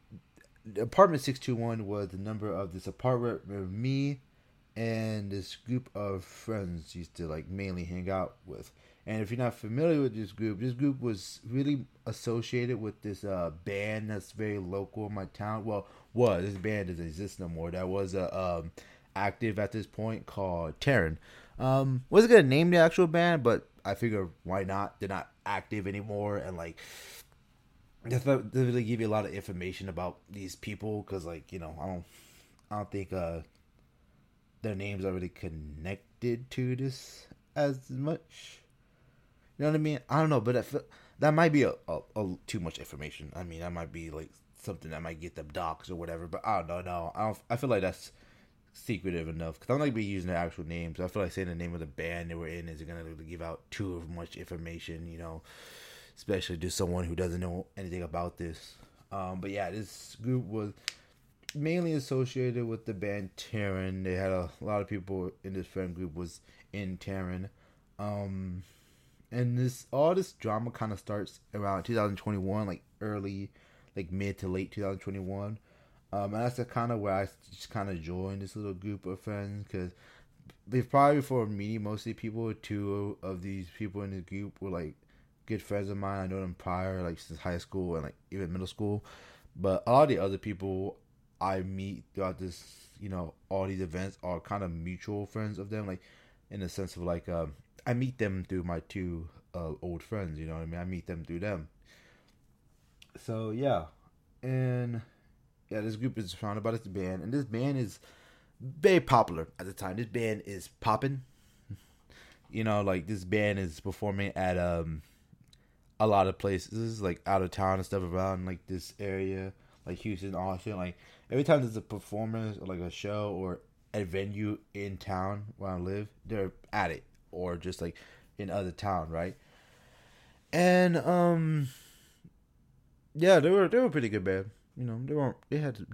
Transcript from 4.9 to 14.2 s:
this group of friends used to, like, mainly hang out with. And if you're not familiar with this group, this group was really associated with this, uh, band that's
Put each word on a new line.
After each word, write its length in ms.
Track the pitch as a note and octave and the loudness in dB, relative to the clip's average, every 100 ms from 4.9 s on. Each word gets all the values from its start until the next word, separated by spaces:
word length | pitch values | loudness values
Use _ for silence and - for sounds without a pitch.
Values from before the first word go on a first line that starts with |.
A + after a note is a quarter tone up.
| A2+ A2 G#2+ G2+ | 0 0 -2 -4
this 260 | G2 F2+ - | -6 -6 -10
group 320 | - B2 B2+ | -4 -2 -2
of 280 | - G2+ F#2+ | -4 -4 -4
friends 720 | F2 - - A2 F#2+ E2+ D#2 | -6 -10 -4 -4 -2 -6 -8
used 200 | F2 E2 | -10 -10
to, 120 | - E2 | -6 -6
like, 220 | D#2 - | -4 -6
mainly 360 | F#2+ G2 F2+ | -4 -4 -4
hang 260 | E2+ F2+ F2+ | -4 -4 -2
out 260 | F#2+ F2+ - | 0 -2 -6
with. 260 | - - - - - - - | -14 -14 -14 -20 -20 -14 -4
And 160 | A2 | -2
if 80 | G#2 | -2
you're 80 | A#2+ | 0
not 160 | B2 | 0
familiar 480 | - G#2+ A#2 E3 D#3 | -2 -4 2 4 6
with 120 | C3+ | 4
this 180 | A2 G#2 | 0 -6
group, 280 | - A2 F#2+ | -2 -2 0
this 140 | B2+ | -2
group 260 | A#2+ C#3+ C3+ | 2 2 2
was 400 | B2 G2+ - - - | 0 -2 -6 -14 -4
really 380 | B2+ C#3 C#3+ - - | 0 2 0 -2 -10
associated 720 | - A#2+ - A#2 A2+ B2 A#2+ A#2+ | -8 -4 -2 0 0 0 0 0
with 220 | G#2+ - | -4 -6
this, 240 | G#2+ F#2+ | -6 -6
uh, 260 | G2+ F#2+ E2+ D#2+ | -2 0 0 -4
band 460 | F2 G2 G#2 G#2+ G#2+ | -4 -2 0 -2 -2
that's 220 | G#2+ | -4